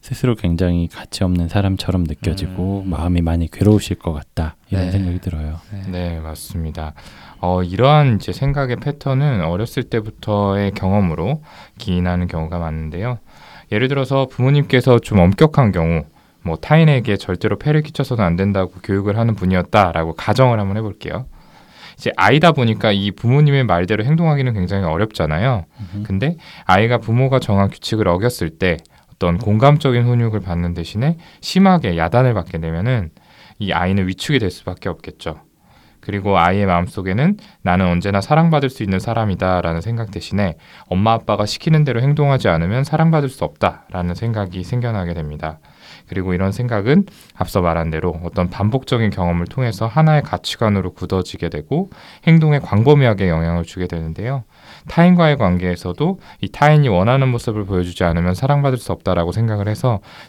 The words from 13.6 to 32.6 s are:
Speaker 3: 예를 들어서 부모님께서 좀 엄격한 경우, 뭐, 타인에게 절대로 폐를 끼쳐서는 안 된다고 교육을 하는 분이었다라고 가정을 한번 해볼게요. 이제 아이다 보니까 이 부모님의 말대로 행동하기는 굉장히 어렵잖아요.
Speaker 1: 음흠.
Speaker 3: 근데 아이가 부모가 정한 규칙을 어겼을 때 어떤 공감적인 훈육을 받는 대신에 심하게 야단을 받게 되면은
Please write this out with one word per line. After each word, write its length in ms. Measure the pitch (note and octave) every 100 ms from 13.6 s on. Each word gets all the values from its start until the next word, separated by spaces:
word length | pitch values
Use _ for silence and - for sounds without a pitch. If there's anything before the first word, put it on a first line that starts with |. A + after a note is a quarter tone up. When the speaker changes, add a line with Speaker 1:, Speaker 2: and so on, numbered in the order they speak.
| -
Speaker 3:
예를 160 | G#2+ B2+
들어서 400 | C#3 C3 C3+ C3
부모님께서 720 | - B2+ D3 C#3+ B2+ B2 A#2+
좀 200 | - G#2+
엄격한 520 | F2 G2 D#3 D3+ A#2+
경우, 320 | F#2 E2 E2 D2+ _ _ _
뭐, 120 | F2+ D#2+
타인에게 600 | - D#3 D#3+ C3+ G#2 G2+
절대로 400 | - F2+ G#2+ G2+
폐를 240 | D3+ D3+
끼쳐서는 420 | D3 - C3+ A#2+
안 120 | F#2+ E2+
된다고 340 | G2 G2 F2+ -
교육을 340 | - G2 G2 G#2
하는 180 | A#2 G#2
분이었다라고 760 | F#2 F#2 F2 A2 F#2+ E2 E2
가정을 460 | D#2+ - G#2+ C3 A2+
한번 180 | G2 G2+
해볼게요. 480 | A2 F#2+ - E2+ - - - - - - - -
이제 140 | - -
아이다 380 | F#2+ C3+ E3+
보니까 400 | C#3+ A#2+ G#2+ A2+
이 180 | G2+ G2
부모님의 540 | F#3+ A#2 C3+ D3+ C#3 B2
말대로 400 | F2 F2+ G#2+ A2
행동하기는 480 | D#3+ E3+ D3 B2+
굉장히 320 | G#2+ F2 G2 F#2
어렵잖아요. 800 | D#2+ G#2+ - D#2+ D#2 A#2 A#2 E2 _ F#2+ G2+
Speaker 1:
음흠. 80 |
Speaker 3:
근데 340 | G#2 F#2+ C3+ E3+ - -
아이가 340 | - F#2 A2+ A#2+
부모가 400 | F#2+ A#2 C3+ C3
정한 300 | - G2+ G2
규칙을 380 | - - A2 G2+
어겼을 440 | F2 A2+ A#2+ E2+
때 260 | - F#2+ E2 - _ _
어떤 240 | _ F3+ E2+
공감적인 680 | G#2+ G#2+ C3+ D3 C#3+ B2 A#2+
훈육을 340 | A#2+ A#2 G#2+
받는 340 | F2+ E2+ F2
대신에 440 | F2 E2 G#2 C3+ E3 - -
심하게 560 | - F#3 G3 F#3 - -
야단을 360 | E2 A#2 B2+
받게 260 | A2 E2+
되면은 520 | E2